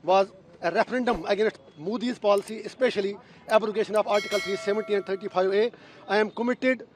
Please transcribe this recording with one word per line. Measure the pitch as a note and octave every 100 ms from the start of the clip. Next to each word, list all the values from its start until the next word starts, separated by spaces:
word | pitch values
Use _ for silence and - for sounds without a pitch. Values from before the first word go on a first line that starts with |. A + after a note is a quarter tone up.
was | D3+ F#3+ G3 - - -
a | E3+
referendum | F#3 - B3 B3 F#3+ F#3+
against | G3+ A3 - - D3+
Modi's | D#3+ A3+ A#3+ A#3+
policy, | G#3 G3+ G3 A3 G3
especially | - B3+ G#3 G3 G3+ - - -
abrogation | A3 G#3+ G#3 F#3+
of | G#3+ G3+
Article | G#3 - G#3
three | F3+ G3
seventy | G3 G#3+ G#3+
and | G3+ F#3
thirty-five | F#3+ G#3 F3+ F#3+
A. | G3 A#3 - - - -
I | G3+
am | G#3+
committed | - A#3+ B3 B3+ B3 A#3+